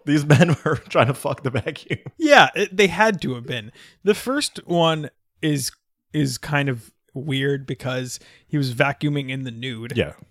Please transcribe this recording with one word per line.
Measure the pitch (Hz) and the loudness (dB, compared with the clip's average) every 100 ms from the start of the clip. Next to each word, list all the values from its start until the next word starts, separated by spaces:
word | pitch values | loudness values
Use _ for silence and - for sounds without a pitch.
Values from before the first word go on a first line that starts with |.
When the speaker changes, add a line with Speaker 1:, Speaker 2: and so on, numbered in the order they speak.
| - | 0
Speaker 1:
These | 151 147 | 0 6
men | 139 135 143 | 6 6 2
<laughs> | |
were | 151 151 | 0 -4
trying | - 170 131 | 0 2 2
to | |
fuck | 135 143 139 | 2 -4 -4
the | 135 | -4
vacuum. | 117 165 143 - - - - | -4 -6 -8 -6 -8 -8 -2
Speaker 2:
Yeah, | 320 277 135 165 | 6 8 6 4
it, | 196 185 | -2 2
they | 196 | 2
had | 165 220 190 | 4 2 2
to | 147 123 | -4 -6
have | 120 | -8
been. | 123 107 - - _ | -10 -10 -16 -20 _
The | 190 | -2
first | 208 - 277 - - - | -2 -2 -4 -4 -8 -2
one | 170 165 160 147 - _ _ | 2 2 0 -4 -14 _ _
is, | 156 143 123 - _ _ _ | -2 0 -4 -10 _ _ _
is | 151 143 123 | -2 -2 -2
kind | - 147 139 | -4 -2 -2
of | 123 - _ _ | -4 -10 _ _
weird | 143 151 135 139 139 | -10 -4 -2 -2 -2
because | 135 139 131 127 127 - - - _ | -6 -8 -6 -6 -6 -10 -16 -20 _
he | 151 | -2
was | 135 | -2
vacuuming | 117 143 139 151 143 131 | 0 0 0 -2 -2 -4
in | 135 | -6
the | 131 | -8
nude. | 113 131 110 117 | -8 -10 -8 -4
Speaker 1:
Yeah. | 120 76 - - | -2 -2 -6 -20